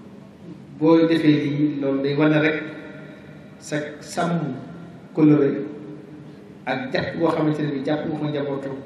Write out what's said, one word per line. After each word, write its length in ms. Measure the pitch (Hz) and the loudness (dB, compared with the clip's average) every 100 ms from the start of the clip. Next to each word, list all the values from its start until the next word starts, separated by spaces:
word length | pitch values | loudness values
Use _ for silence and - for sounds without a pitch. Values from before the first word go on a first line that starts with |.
| - - - - - - - - | -20 -20 -20 -20 -18 -18 -16 2
boo 280 | 156 165 160 | 6 6 6
defee 340 | 160 151 147 | 4 4 4
lii, 360 | 139 143 147 139 | 2 0 0 0
loolu 200 | 135 135 | -2 0
day 120 | 139 143 | 0 2
wane 220 | 156 151 | 4 4
rek 240 | 156 - - - - - - - - - - - | 2 0 -6 -12 -14 -16 -18 -18 -20 -20 -20 -18
sa 180 | - 151 151 - | -8 -6 -6 -10
sàmm 540 | - - 170 170 143 127 - - - - - - | -8 -4 -2 0 -2 -6 -12 -16 -16 -18 -6 4
kóllëre 500 | 151 143 135 - - - - - - - - - - - 127 | 6 8 4 0 -6 -10 -14 -16 -16 -18 -18 -20 -20 -10 -6
ak 260 | 131 - | -6 -4
jàpp 240 | 175 - 165 | -4 -4 -2
boo 120 | 160 | 0
xamante 300 | 156 156 151 | 2 0 0
ne 80 | 147 | -2
bi 120 | 135 151 | -2 -2
jàpp 200 | 151 160 | -2 -2
nga 120 | 147 | -4
ko 60 | 147 | -4
njabootu 420 | 139 143 135 139 135 | -4 -4 -4 -6 -10